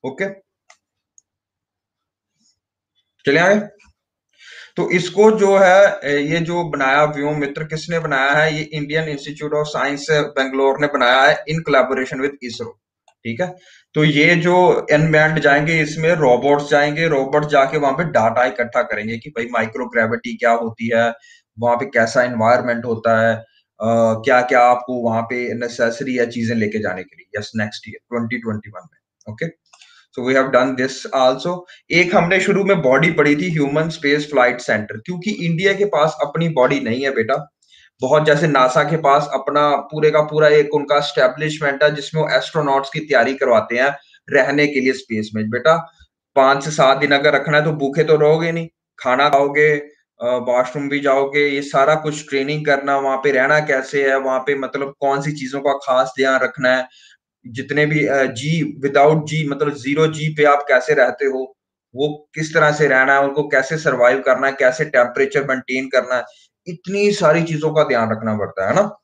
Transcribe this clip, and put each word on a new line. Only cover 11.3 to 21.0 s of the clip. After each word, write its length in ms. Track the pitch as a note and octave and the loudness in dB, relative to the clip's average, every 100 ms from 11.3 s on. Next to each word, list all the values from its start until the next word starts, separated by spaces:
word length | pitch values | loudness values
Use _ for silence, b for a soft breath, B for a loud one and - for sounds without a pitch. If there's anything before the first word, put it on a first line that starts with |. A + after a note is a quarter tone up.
| D3 - | 2 -4
in 60 | D#3+ D#3+ | -6 0
collaboration 480 | C3+ B2+ C3 C3 C3+ | 2 2 -2 -4 -4
with 160 | C#3 | -6
isro, 360 | C#3 B2 A2+ G#2 - _ _ _ | -6 -14 -12 -14 -16 _ _ _
ठीक 320 | _ A2+ A#2 | _ -12 -8
है? 140 | F3+ F3+ b b b | -8 -8 b b b
तो 100 | D3+ | 0
ये 320 | D3+ D3 D#3+ E3+ | 2 4 4 4
जो 500 | E3+ F3+ F3+ - - | 2 4 4 2 2
अनमैन्ड 460 | D3+ D#3+ D#3 D#3 D#3+ | 2 4 4 2 2
जाएंगे, 420 | C#3+ C#3+ D3+ E3 | 2 2 2 0
इसमें 300 | D3 D#3+ D#3+ | -2 -2 0
robots 600 | F3 C#3 B2 C#3 C#3+ C#3+ | 2 2 2 2 0 2
जाएंगे, 380 | D3 D3 D3 E3 | 2 2 0 0
रोबोट 360 | C#3 C3 D3 | 0 0 -2
जाके 340 | D3 D3 C3+ D3+ | 2 2 2 0
वहां 160 | C#3 | -2
पे 100 | C3+ | -2
data 400 | E3+ A#2+ A2+ A#2+ | -2 0 2 2
इकट्ठा 380 | B2+ - A#2 B2+ | -2 -2 -4 -2
करेंगे 360 | A#2 G#2+ G#2+ A#2 | -2 -4 -6 -8
कि 120 | D3+ | -10
भाई 160 | A#2 A#2+ | -10 -6
microgravity 840 | A#2+ A2+ B2+ A#2+ A#2 A2+ A#2 B2 A2+ | -4 -4 -6 -4 -2 0 -2 -8 -2
क्या 160 | A#2 | 0
होती 380 | A#2 A#2 A2 A#2 | 0 -2 -6 -2
है, 200 | A#2 | 0